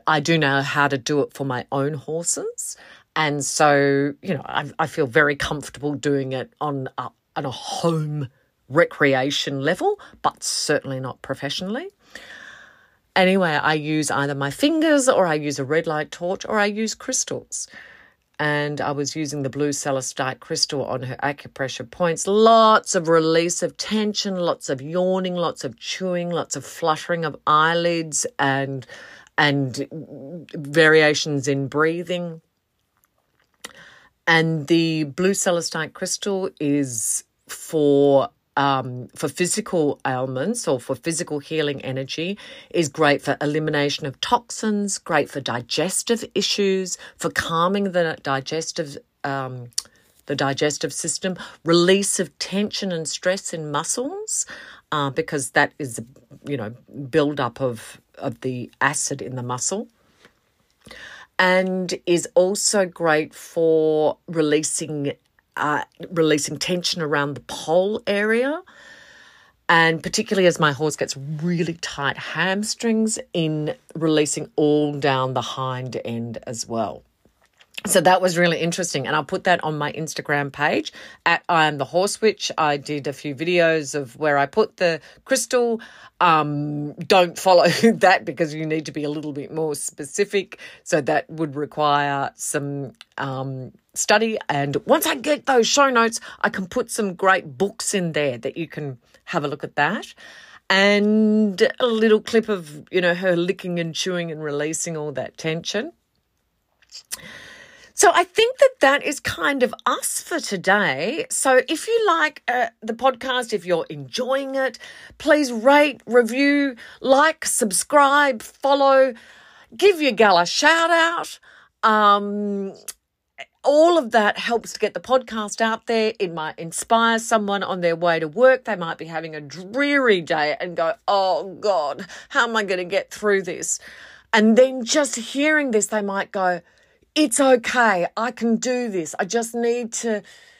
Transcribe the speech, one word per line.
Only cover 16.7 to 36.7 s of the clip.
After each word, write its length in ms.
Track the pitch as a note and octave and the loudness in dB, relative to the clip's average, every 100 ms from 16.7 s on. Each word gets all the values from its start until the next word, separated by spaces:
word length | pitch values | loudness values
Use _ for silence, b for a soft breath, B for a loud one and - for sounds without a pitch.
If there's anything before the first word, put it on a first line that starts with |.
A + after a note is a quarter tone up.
| G#3 A3 - | -2 -6 -6
crystals. 720 | - B3+ - C3 - - - B B B B B _ - | -6 -4 -4 -8 -10 -12 -12 B B B B B _ -6
And 400 | D3+ D3 D3 D3 | -2 0 -2 -4
I 120 | - | -4
was 260 | C#3+ C#3+ D#3+ | -4 -4 -6
using 260 | D3 D3 | -6 -4
the 60 | C3+ | -6
blue 220 | C#3 D3 | -2 -2
celestite 680 | C#3 D3 C3+ - - C3 B2+ | -2 -2 -4 -4 -4 -4 -6
crystal 460 | - D#3+ - C#3 - | -8 -8 -6 -6 -6
on 180 | B2 | -6
her 140 | B2+ - | -8 -6
acupressure 720 | C#3+ C#3+ - - C3+ - B2 | -6 -6 -12 -10 -8 -8 -12
points. 360 | - F3 D#3+ G3 | -4 -2 -2 0
Lots 680 | G#3 A3 A3+ A3 G#3+ - F#3 | 4 8 8 8 6 2 0
of 140 | D#3+ | 4
release 520 | E3 D#3+ E3 E3+ - | 4 4 2 2 -2
of 140 | F3 - | -4 -6
tension, 600 | - G#3+ G#3+ G3+ G3+ F#3 | -4 -2 -2 -2 -4 -2
lots 320 | E3+ - - | -2 -2 -4
of 120 | C3+ | -6
yawning, 540 | C#3+ F3 F3+ F#3 F#3 F3+ | -4 -2 0 0 -2 -2
lots 300 | E3 - C3+ | -4 -4 -10
of 120 | - | -10
chewing, 520 | - - F#3 F3 F3 | -10 -6 -4 -4 -2
lots 260 | E3 - C#3+ | -4 -4 -8
of 80 | |
fluttering 640 | - - E3 D#3 - E3+ D#3+ | -10 -4 0 0 -2 -4 -4
of 100 | - - | -4 2
eyelids 800 | D3+ D#3+ E3+ E3+ E3+ D#3+ - - - | 4 4 2 2 0 -2 -4 -4 0
and, 500 | C#3 C3+ C#3 C3+ - B B B B - | 0 2 -2 -6 -10 B B B B 2
and 480 | D3 C#3+ C3 B2 - D#3+ - C#3+ C3+ F3 C#3 E3 | 2 2 0 -4 -8 -10 -14 -16 -16 -16 -14 -12
variations 960 | C#3+ D#3 D#3 D#3 D3+ D3 D#3 C#3 C#3 | 0 4 6 8 6 2 -2 -2 -2
in 180 | C#3 C3+ | -2 -2
breathing. 720 | D3 D#3+ E3+ E3 F3+ F3 D#3+ - _ _ _ _ _ _ _ _ _ _ _ B B B B B _ - | 0 0 0 -4 -6 -6 -12 -18 _ _ _ _ _ _ _ _ _ _ _ B B B B B _ 2
And 380 | E3 D#3+ D#3+ C#3 | 4 4 0 2
the 380 | E3 E3 D#3+ D3 | 2 4 0 -2
blue 260 | D#3 F#3 | 0 0
celestite 640 | G3 F#3+ E3+ E3 E3 D3+ | 0 0 0 -2 -6 -8
crystal 580 | - F#3 - G#3 G3 F#3 - | -8 -6 -6 -4 -4 -4 -4
is 640 | D3 | 0